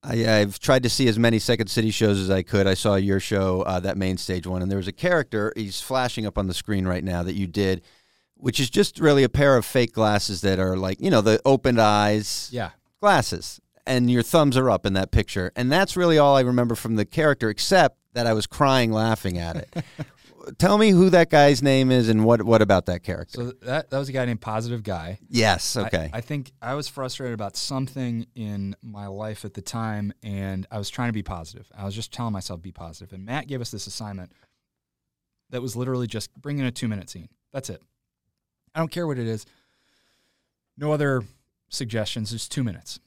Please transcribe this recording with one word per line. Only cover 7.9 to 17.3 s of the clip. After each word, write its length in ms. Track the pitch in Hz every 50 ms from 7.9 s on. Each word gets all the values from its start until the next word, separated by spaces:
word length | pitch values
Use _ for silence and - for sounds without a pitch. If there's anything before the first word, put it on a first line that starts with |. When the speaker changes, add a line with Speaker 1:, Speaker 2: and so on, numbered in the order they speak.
| _ _ _ _ _ _ _ _ _
Speaker 1:
which 240 | _ - 131 117 -
is 100 | 139 120
just 300 | - 202 208 - - -
really 240 | - 151 143 143 139
a 60 | 120
pair 280 | _ 135 143 143 135 123
of 80 | 107
fake 280 | - - 131 120 113 _
glasses 480 | - 110 107 104 104 - - 101 87
that 180 | - 98 95 92
are 180 | 92 92 92 92
like, 220 | 92 92 95 -
you 80 | - 196
know, 120 | 175 113
the 200 | 101 110 107 110 -
opened 380 | 135 135 127 - 135 120 113
eyes 680 | 110 107 104 104 104 104 104 107 104 - - - - -
Speaker 2:
Yeah. 180 | 123 120 107 85 - _ _ _ _ _
Speaker 1:
glasses, 580 | - 208 196 151 113 - - 82 - - - - _ _ _ _ _ -
and 240 | 127 127 123 123
your 120 | 123 120 113
thumbs 340 | - - 170 151 143 123 131
are 120 | 131 127
up 160 | 110 - _
in 80 | 101 95
that 180 | 95 95 -
picture. 400 | - 117 104 - - 101 90 - _
And 160 | - 123 127
that's 260 | 143 175 196 190 - 185
really 200 | 180 170 160 151
all 200 | 147 143 139 135
I 40 |
remember 340 | 131 123 127 123 123 117 117
from 200 | - - 117 113
the 100 | 107 104
character, 440 | - - - 151 156